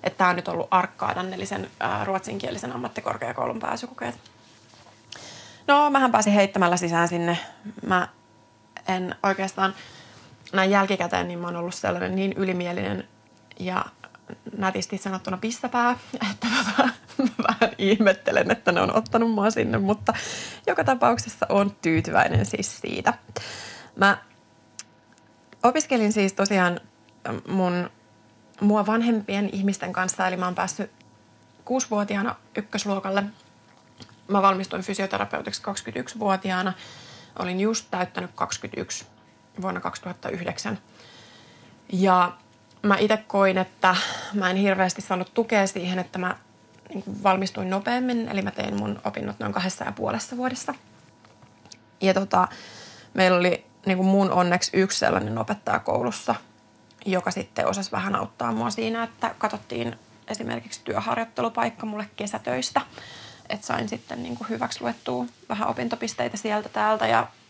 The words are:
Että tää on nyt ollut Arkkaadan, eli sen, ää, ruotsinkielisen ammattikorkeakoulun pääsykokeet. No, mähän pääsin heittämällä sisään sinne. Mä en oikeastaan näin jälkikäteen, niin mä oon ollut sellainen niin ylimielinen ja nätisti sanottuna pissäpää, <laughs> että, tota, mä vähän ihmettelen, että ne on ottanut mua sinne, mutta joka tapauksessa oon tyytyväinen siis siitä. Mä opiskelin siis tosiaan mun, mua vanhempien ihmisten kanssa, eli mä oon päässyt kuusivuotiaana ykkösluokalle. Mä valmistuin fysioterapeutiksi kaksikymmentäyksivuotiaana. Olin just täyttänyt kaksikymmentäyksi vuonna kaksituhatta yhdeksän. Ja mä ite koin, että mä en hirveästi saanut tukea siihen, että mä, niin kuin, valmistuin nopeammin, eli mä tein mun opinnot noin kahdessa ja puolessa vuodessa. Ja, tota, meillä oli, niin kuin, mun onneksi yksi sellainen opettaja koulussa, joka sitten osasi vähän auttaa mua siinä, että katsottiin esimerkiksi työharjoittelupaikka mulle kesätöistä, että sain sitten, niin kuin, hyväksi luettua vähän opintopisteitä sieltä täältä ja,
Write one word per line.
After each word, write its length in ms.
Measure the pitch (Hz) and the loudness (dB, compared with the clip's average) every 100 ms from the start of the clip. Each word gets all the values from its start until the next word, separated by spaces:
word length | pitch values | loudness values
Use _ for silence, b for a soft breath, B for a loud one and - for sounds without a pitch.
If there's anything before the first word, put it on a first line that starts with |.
Että 140 | - - | -4 2
tää 100 | 185 | 2
on 80 | 180 | 2
nyt 120 | 175 | -2
ollut 200 | 170 - | -4 2
Arkkaadan, 640 | 185 185 - - 180 185 | 2 2 -2 -4 -2 -4
eli 120 | 185 196 | -6 -6
sen, 240 | 196 190 - | -6 -8 -4
ää, 240 | 117 190 | -2 -2
ruotsinkielisen 680 | 98 190 - 101 - - 123 | -2 -4 -4 -6 -6 -6 -8
ammattikorkeakoulun 880 | 123 123 - - - 117 - 123 220 | -6 -8 -6 -4 -4 -4 -4 -4 -4
pääsykokeet. 580 | - 233 247 254 - - - - B B B B B B B B B B B B B | -4 -6 -8 -10 -10 -10 -14 -20 B B B B B B B B B B B B B
No, 240 | 285 294 | 6 6
mähän 220 | 277 262 | 4 4
pääsin 200 | 226 214 | 6 6
heittämällä 440 | 202 196 196 175 175 | 6 6 4 4 4
sisään 320 | 175 170 170 | 2 2 2
sinne. 300 | 170 170 175 B B 208 - 226 | 2 0 0 B B -16 -8 0
Mä 220 | 180 180 - _ _ _ _ _ - - | 0 0 -8 _ _ _ _ _ -10 -4
en 260 | 185 185 - | -2 -2 -2
oikeastaan 520 | 196 190 190 - 190 196 B B B B B B - | 0 0 -2 0 -2 -2 B B B B B B -4
näin 180 | 190 190 | 2 4
jälkikäteen, 580 | 202 196 196 175 185 175 | 6 4 2 0 0 -2
niin 100 | 175 | -4
mä 80 | 175 | -6
oon 100 | 170 | -6
ollut 180 | 175 | -6
sellainen 420 | - 196 180 185 190 | -4 -2 -2 -2 0
niin 160 | 196 | -2
ylimielinen 760 | - 190 180 175 180 196 190 - _ _ _ - - | -2 -2 -2 -4 -4 -4 -4 -8 _ _ _ -20 -10
ja 260 | 185 185 - - - - - - - 202 | -6 -4 -4 -10 -20 -20 -20 -18 -12 -4
nätisti 400 | 190 190 - 190 | -2 -2 -4 -6
sanottuna 380 | 196 190 - 190 | -6 -6 -6 -6
pissäpää, 600 | 220 233 240 240 240 247 - | -6 -6 -2 0 2 0 -4
<laughs> 180 | - 202 | -6 -4
että, 160 | 202 233 220 | -2 -2 0
tota, 320 | 214 202 254 - - - | 0 2 2 0 -8 -2
mä 260 | 262 - 220 | -2 0 0
vähän 260 | 226 220 - | 2 2 2
ihmettelen, 720 | 196 208 202 190 - - 180 | 2 6 6 4 2 2 4
että 220 | 226 - | 2 2
ne 80 | 175 | 2
on 160 | 185 - | 4 2
ottanut 340 | 220 226 233 | 2 2 2
mua 200 | 214 208 | 2 2
sinne, 280 | 226 214 113 | 2 0 2
mutta 340 | 196 214 - 220 B B B B - | 2 0 0 -2 B B B B -2
joka 180 | - | 0
tapauksessa 640 | 214 254 240 233 226 - - | 2 4 4 2 -2 -4 2
oon 280 | 196 202 - | 2 2 0
tyytyväinen 640 | 165 160 - 160 - - 202 | 0 2 2 4 4 4 2
siis 340 | - - - | -2 -4 -6
siitä. 340 | - - - - - - B B B B B - | -6 -2 0 0 -4 -12 B B B B B 2
Mä 220 | 196 - - _ _ _ _ - - _ _ _ _ _ _ - | 4 4 -2 _ _ _ _ -20 -20 _ _ _ _ _ _ 2
opiskelin 500 | 240 311 - 247 208 | 2 4 2 2 2
siis 200 | 214 196 | 4 2
tosiaan 480 | - 196 196 180 175 - _ _ _ - - - | 2 2 4 2 0 -8 _ _ _ -8 -8 -2
mun, 420 | 190 180 175 175 - _ _ _ _ _ - | 0 2 0 -4 -10 _ _ _ _ _ 0
mua 260 | 208 214 202 | 2 4 4
vanhempien 640 | 226 233 226 202 196 208 | 2 2 0 0 -2 -2
ihmisten 400 | 196 196 190 - | 0 0 -2 -4
kanssa, 340 | 185 185 - 185 | -4 -2 0 -2
eli 100 | 180 | 0
mä 80 | |
oon 100 | 180 | -2
päässyt 360 | 180 190 - 196 - - - _ _ _ _ | -2 -2 -4 -8 -10 -20 -20 _ _ _ _
kuusivuotiaana 720 | - 254 - 208 208 202 208 - - - | -4 -2 0 -2 -2 -2 -2 -6 -10 -8
ykkösluokalle. 680 | 208 208 202 196 190 196 202 - - _ _ - _ - - - - | -6 -4 -4 -4 -2 -2 -2 -6 -20 _ _ -20 _ -20 -20 -16 0
Mä 140 | 196 | 4
valmistuin 400 | 196 190 190 - | 6 4 0 -4
fysioterapeutiksi 800 | 185 196 196 196 202 - 214 - | -2 -2 0 -2 -2 -4 -6 -6
kaksikymmentäyksivuotiaana. 1080 | - 196 - 214 247 226 208 190 190 185 190 185 B B B B B - | -6 -6 -6 -8 -8 -4 0 0 0 -2 -2 -6 B B B B B -8
Olin 220 | 185 185 | -4 0
just 260 | 208 226 - | 0 0 -4
täyttänyt 400 | 190 180 - 180 | -4 -2 -4 -6
kaksikymmentäyksi 720 | - 185 - 104 - - - - - - _ _ - | -4 -4 -4 -8 -8 -8 -8 -12 -20 -20 _ _ -8
vuonna 180 | 92 90 | -6 -4
kaksituhatta 480 | 87 - 180 175 - | -6 -8 -10 -8 -6
yhdeksän. 500 | - 87 - 110 110 - B B B B B B B B B - | -6 -6 -6 -6 -8 -10 B B B B B B B B B -6
Ja 400 | 185 190 180 180 - - _ _ - 208 | 2 6 6 4 0 -20 _ _ -4 2
mä 100 | 190 | 4
ite 180 | 208 214 | 4 2
koin, 420 | - 196 196 185 | 0 2 4 4
että 380 | 185 - 185 180 B B B | 0 2 4 4 B B B
mä 160 | 202 185 | 0 0
en 60 | 185 | 2
hirveästi 460 | 196 190 185 - | 4 4 2 0
saanut 320 | - 185 180 | -2 -2 -2
tukea 320 | - 226 214 196 | -2 2 4 2
siihen, 320 | 190 180 185 | 0 -2 -2
että 200 | 180 185 | -4 -4
mä, 180 | 185 - - _ _ - - | -4 -4 -10 _ _ -20 -14
niin 140 | 196 | -12
kuin, 200 | - 208 | -10 0
valmistuin 480 | 196 190 190 - 185 | 4 4 2 -4 -2
nopeammin, 580 | 190 208 247 254 240 226 | -2 0 0 0 0 -2
eli 140 | 196 | -4
mä 80 | 196 | -4
tein 260 | - 208 208 | -4 -4 -2
mun 240 | - 202 | -4 -4
opinnot 340 | 107 - - - | -6 -6 -6 -6
noin 140 | 107 | -4
kahdessa 320 | 101 185 - | -2 -2 -4
ja 80 | 220 | -6
puolessa 440 | 208 220 226 - 247 | -4 -4 -2 -4 -4
vuodessa. 380 | 254 247 - 277 - - - _ - - - - - - _ - | -4 -4 -6 -8 -12 -20 -20 _ -20 -20 -20 -20 -20 -20 _ -2
Ja, 140 | 190 | 2
tota, 340 | 190 196 185 185 B B B B B B | 2 4 4 2 B B B B B B
meillä 240 | - 185 180 | 4 6 6
oli, 280 | 180 175 - - - | 4 2 -4 -6 0
niin 120 | 185 | 2
kuin, 100 | 190 | 4
mun 220 | 196 190 | 6 4
onneksi 400 | 180 175 175 - | 4 4 2 2
yksi 240 | - 196 - | 2 2 2
sellainen 400 | - 95 107 107 | 2 2 0 -2
opettaja 400 | 110 - - - | -2 -4 -2 -2
koulussa, 560 | - 123 120 - - 110 - _ _ _ _ - - | 0 0 0 -2 -2 -4 -4 _ _ _ _ -12 -2
joka 240 | 185 185 | -2 0
sitten 360 | 190 - - - | -4 -4 -2 0
osasi 260 | 196 196 | 0 -4
vähän 240 | 202 190 202 | -4 -2 -2
auttaa 360 | 202 - 120 | -4 -6 -4
mua 180 | 110 117 | -2 -2
siinä, 320 | 208 113 226 | -2 -4 -4
että 320 | 233 - 220 - | -6 -6 -8 -4
katsottiin 580 | 214 208 - - 233 - - - - | -6 -6 -8 -6 -6 -8 -14 -20 -10
esimerkiksi 520 | - 113 117 160 - | -8 -6 -8 -8 -10
työharjoittelupaikka 1040 | - 107 226 233 226 - 233 233 233 226 220 | -6 -4 -2 -4 -4 -4 -4 -2 -4 -4 -8
mulle 220 | 208 208 - | -8 -10 -8
kesätöistä, 640 | 208 220 - 254 254 277 - B B B B B B | -8 -6 -4 -4 -2 -2 -4 B B B B B B
että 180 | 208 - | -8 -4
sain 220 | - 214 | -2 -2
sitten, 340 | 233 - 240 | -6 -10 -10
niin 140 | 247 240 | -8 -8
kuin, 120 | 220 | -6
hyväksi 320 | 220 240 - | -6 -6 -4
luettua 440 | 240 233 - 254 240 - - | -6 -6 -6 -4 -6 -10 -10
vähän 200 | 202 - | -4 -2
opintopisteitä 680 | - 233 233 226 - 120 208 | -2 -4 -4 -6 -4 -6 -4
sieltä 320 | 214 208 214 | -4 -4 -4
täältä 380 | 214 214 220 220 | -2 0 2 2
ja, 200 | 226 226 - _ | 2 0 -6 _